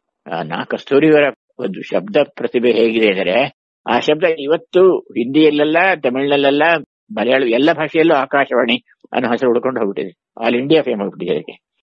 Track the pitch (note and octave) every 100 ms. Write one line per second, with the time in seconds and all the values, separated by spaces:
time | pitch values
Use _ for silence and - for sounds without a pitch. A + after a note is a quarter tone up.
0 | _ _ - E2+ D#2+ E2+ - A2 - C3+
1 | D#3 D3+ C#3+ - _ - B2 F3 - F#3+
2 | G3+ F3 C#3+ - A#2+ B2 A#2+ A2+ A2+ A2+
3 | A2 F#2+ F2+ A2+ C#3+ - _ _ - A#2+
4 | D#3 D3+ F3 D#3+ C#3 D#3+ - F3+ F#3 D3+
5 | - - A#2 C#3+ D#3 D3 D3+ E3 F#3+ E3
6 | C#3 B2+ C#3+ C#3+ C#3 C#3+ D#3+ E3 C3+ _
7 | - G#2+ A2 C3 B2+ A#2+ D3+ D#3 D#3 D#3+
8 | D#3+ D3 C3+ C#3+ C3+ B2 A#2+ A#2+ - _
9 | _ B2+ A#2+ A#2+ B2+ A#2+ B2+ A#2+ G2+ F#2+
10 | F#2+ - _ - A2+ A#2+ C#3 D#3+ C3+ G#2+
11 | G2 - F2+ D2+ - - _ _ _